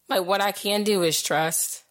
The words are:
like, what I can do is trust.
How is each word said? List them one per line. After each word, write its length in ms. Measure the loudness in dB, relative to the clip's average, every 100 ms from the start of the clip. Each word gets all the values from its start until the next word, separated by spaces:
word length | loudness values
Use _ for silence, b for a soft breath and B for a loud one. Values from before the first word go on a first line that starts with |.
| -4
like, 160 | -2
what 160 | 0 2
I 120 | 0
can 300 | -2 -2 0
do 200 | 2 2
is 200 | 2 0
trust. 640 | 0 0 0 0 -4 -8 -16